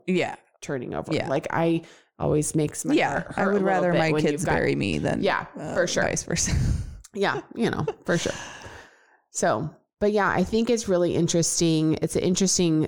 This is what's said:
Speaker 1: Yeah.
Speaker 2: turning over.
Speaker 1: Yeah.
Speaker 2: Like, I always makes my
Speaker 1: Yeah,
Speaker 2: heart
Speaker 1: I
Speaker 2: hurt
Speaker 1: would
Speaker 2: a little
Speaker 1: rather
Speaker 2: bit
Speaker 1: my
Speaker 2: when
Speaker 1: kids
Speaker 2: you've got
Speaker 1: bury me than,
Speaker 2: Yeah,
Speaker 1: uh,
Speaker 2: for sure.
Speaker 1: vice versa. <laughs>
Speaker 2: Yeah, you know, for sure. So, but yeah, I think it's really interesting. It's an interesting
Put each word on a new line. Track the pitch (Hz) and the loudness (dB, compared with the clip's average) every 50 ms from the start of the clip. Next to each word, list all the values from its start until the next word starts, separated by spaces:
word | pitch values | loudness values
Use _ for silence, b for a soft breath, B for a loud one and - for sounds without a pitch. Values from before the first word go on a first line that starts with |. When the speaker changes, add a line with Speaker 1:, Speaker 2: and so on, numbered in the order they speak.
| - | -4
Speaker 1:
Yeah. | - 185 170 135 - - - _ _ _ - | -2 0 0 0 -2 -6 -12 _ _ _ -18
Speaker 2:
turning | - - 143 127 120 - - | -10 -8 -8 -6 -6 -6 -6
over. | - - - 156 | -6 -4 -2 -2
Speaker 1:
Yeah. | - - - | -2 -2 -2
Speaker 2:
Like, | 135 156 - - | -2 -2 -2 -2
I | - 147 165 170 165 170 165 B B B B B B - | -2 0 2 2 0 0 -2 B B B B B B -4
always | 160 147 151 151 151 - - | -2 0 2 2 0 0 0
makes | 156 151 151 - - - | 0 0 0 -2 -6 -2
my | - 294 | 0 2
Speaker 1:
Yeah, | - 156 - | 2 2 0
Speaker 2:
heart | - - - - - | -2 -4 -6 -6 -4
Speaker 1:
I | - | -2
Speaker 2:
hurt | 190 202 202 | 0 2 2
Speaker 1:
would | 202 | 2
Speaker 2:
a | 190 | 2
little | |
Speaker 1:
rather | 190 190 180 180 175 170 | 2 2 2 2 2 2
Speaker 2:
bit | - | 2
Speaker 1:
my | 160 160 | 2 2
Speaker 2:
when | 151 156 | 2 2
Speaker 1:
kids | 156 156 147 | 2 2 0
Speaker 2:
you've | 147 - | 0 0
got | 165 - | 0 0
Speaker 1:
bury | - - - 143 | 2 2 0 0
me | 143 101 98 82 73 | 0 0 0 0 0
than, | - - - - 185 | 0 -2 -2 0 0
Speaker 2:
Yeah, | 185 135 - - - - - | 0 0 0 -4 -6 -12 -12
Speaker 1:
uh, | 147 156 - | -10 -6 -2
Speaker 2:
for | 190 175 | -2 -2
sure. | 170 - 170 - | 0 0 0 0
Speaker 1:
vice | - - - - | 0 -2 -4 -4
versa. | - - - - - - | -4 -2 -2 0 0 2
<laughs> | B B B B B B B B B - - - | B B B B B B B B B -18 -12 -4
Speaker 2:
Yeah, | 202 196 165 131 - - - - | -2 0 0 0 -2 -6 -8 -6
you | - 233 170 | -2 -2 0
know, | - - 156 440 - - - | 0 -2 -4 -4 -6 -6 -2
for | - 175 170 | -2 0 0
sure. | - - - B B B B B B B B B B B B B B B B B B B | 0 -2 -6 B B B B B B B B B B B B B B B B B B B
So, | - - 208 170 117 110 160 156 - _ _ _ _ - | -6 0 0 2 2 0 -2 -6 -10 _ _ _ _ 0
but | 208 208 | 0 2
yeah, | 208 208 190 175 | 2 2 2 2
I | - 147 185 | 2 2 0
think | - 220 220 233 240 | 2 2 0 2 2
it's | 240 220 220 | 0 0 2
really | 202 185 175 175 170 - | 0 2 2 2 2 2
interesting. | 151 170 165 - 170 160 - - - 170 165 160 156 156 156 151 - - | 2 2 2 2 2 2 2 0 2 2 2 4 4 4 2 2 0 0
It's | 165 - | -2 -2
an | 175 | 0
interesting | - 175 185 - 196 180 - - 180 165 160 156 151 | 0 2 2 2 2 0 2 2 2 2 2 2 0